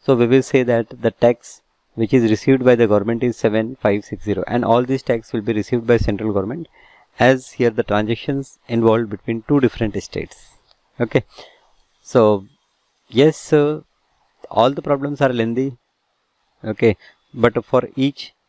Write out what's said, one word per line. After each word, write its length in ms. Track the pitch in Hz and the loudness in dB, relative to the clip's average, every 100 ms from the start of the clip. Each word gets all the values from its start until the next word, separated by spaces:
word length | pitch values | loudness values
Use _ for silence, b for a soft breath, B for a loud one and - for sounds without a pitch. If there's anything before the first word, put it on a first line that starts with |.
So 160 | - 127 | 0 0
we 100 | 120 | 4
will 160 | 131 | 2
say 200 | 127 135 | 2 0
that 380 | 123 117 113 123 | 2 -2 -2 -4
the 80 | 117 | -4
tax 520 | - 120 123 - - _ _ _ | 2 0 0 -6 -20 _ _ _
which 200 | - 113 | -6 0
is 160 | 131 113 | 2 2
received 340 | 110 - 135 | 0 2 2
by 120 | 127 120 | 4 4
the 100 | 117 | 4
government 380 | 104 101 117 | 2 0 -2
is 120 | 123 113 | -2 -2
seven 380 | 113 107 110 | -2 -2 -4
five 300 | 131 104 101 | -4 -2 -2
six 200 | - 101 | -4 -12
zero, 200 | - 95 - | -6 -4 -2
and 180 | 120 | -4
all 200 | 107 117 | 0 0
these 180 | 123 127 | 0 -4
tax 300 | - 117 - | -2 -4 -4
will 80 | 120 | -8
be 120 | 104 | -4
received 360 | 107 101 123 117 | -4 -2 -4 2
by 80 | 117 | 0
central 360 | - 101 110 | 2 -2 -2
government, 360 | 101 95 151 165 b b b b _ | -2 -4 -8 -12 b b b b _
as 320 | 123 131 - | 2 2 -2
here 200 | - 120 | -2 -2
the 120 | 110 | 0
transactions 760 | 113 104 107 117 - 139 135 _ _ | -2 -2 -2 -4 -4 -8 -8 _ _
involved 420 | 117 113 113 113 | 0 2 2 -2
between 320 | 101 - 113 - | -8 -6 -8 0
two 100 | 143 | 2
different 420 | 127 - 110 101 | 2 -2 -4 -4
states. 560 | - - - - - - _ _ _ _ | -10 -12 -12 -16 -20 -20 _ _ _ _
Okay, 240 | 120 - - B B B B B _ _ | -2 -2 -4 B B B B B _ _
so 460 | - 127 107 104 98 _ _ _ _ _ _ | -2 2 4 2 -4 _ _ _ _ _ _
yes, 440 | 113 151 151 - | 2 2 2 0
uh, 280 | 151 147 151 _ _ _ _ _ _ - | 0 2 -2 _ _ _ _ _ _ -6
all 220 | - 120 | 0 0
the 120 | 139 | 0
problems 380 | 143 143 143 143 | -4 -2 -2 -2
are 120 | 135 | 0
lengthy. 440 | 123 113 117 135 123 _ _ _ _ _ _ _ _ | 0 -2 -2 -4 -6 _ _ _ _ _ _ _ _
Okay, 320 | 107 110 117 101 b b _ | -10 0 0 0 b b _
but 280 | 131 117 117 | -2 -2 -2
for 240 | - 127 123 - | -2 -2 -2 -4
each 380 | 135 - - _ | -4 -4 -18 _